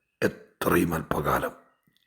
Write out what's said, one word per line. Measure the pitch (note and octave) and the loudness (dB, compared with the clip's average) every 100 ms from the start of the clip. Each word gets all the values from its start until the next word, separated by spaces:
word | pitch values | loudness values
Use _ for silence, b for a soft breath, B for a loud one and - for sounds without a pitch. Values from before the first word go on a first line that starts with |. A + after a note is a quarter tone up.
| _ - | _ -2
എത്രയും | - - - - - F2 E2+ | -2 -2 -16 -4 2 2 2
അല്പകാലം, | D#2+ D2+ D#2 C#2+ D2 - - _ _ _ _ | 0 -4 -4 0 0 -2 -8 _ _ _ _